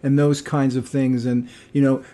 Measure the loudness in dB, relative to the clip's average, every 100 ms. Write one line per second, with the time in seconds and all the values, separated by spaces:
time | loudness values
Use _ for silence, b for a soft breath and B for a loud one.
0 | 0 2 2 0 -2 -2 0 -2 -4 -2
1 | 0 -2 -2 -2 -4 B B 0 2 0
2 | B